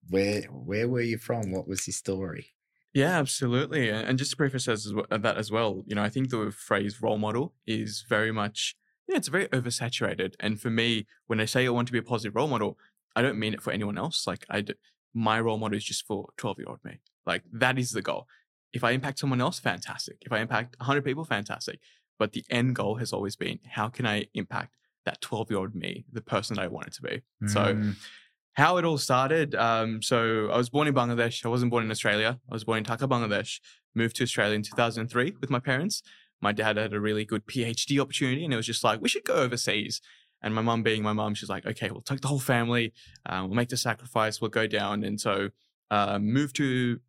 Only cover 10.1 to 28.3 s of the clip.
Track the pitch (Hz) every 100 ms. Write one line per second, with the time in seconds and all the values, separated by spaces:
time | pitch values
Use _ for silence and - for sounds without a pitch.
10.1 | 98 95 - 107 107 123 113 117 113 104
11.1 | _ _ 110 110 127 127 120 120 120 110
12.1 | 120 107 107 151 123 104 - _ _ _
13.1 | - 123 107 110 107 - 98 104 101 127
14.1 | - - 95 - 101 101 - _ _ _
15.1 | 113 110 110 113 110 110 107 - - -
16.1 | 101 - - 120 95 - - - - _
17.1 | _ - 90 - 113 127 131 123 110 95
18.1 | - - _ _ _ _ 131 117 127 135
19.1 | 131 143 127 131 185 127 90 - - -
20.1 | - - 113 113 113 120 - 120 143 139
21.1 | 135 160 104 104 - - - _ _ _
22.1 | _ 107 - - 123 123 120 104 110 113
23.1 | 98 101 - 87 87 - - 107 - 120
24.1 | 104 - - 95 - 87 _ _ _ -
25.1 | - - 107 110 104 95 104 90 - -
26.1 | - - 107 110 104 92 - - - -
27.1 | - - _ 104 104 101 104 107 98 -
28.1 | - -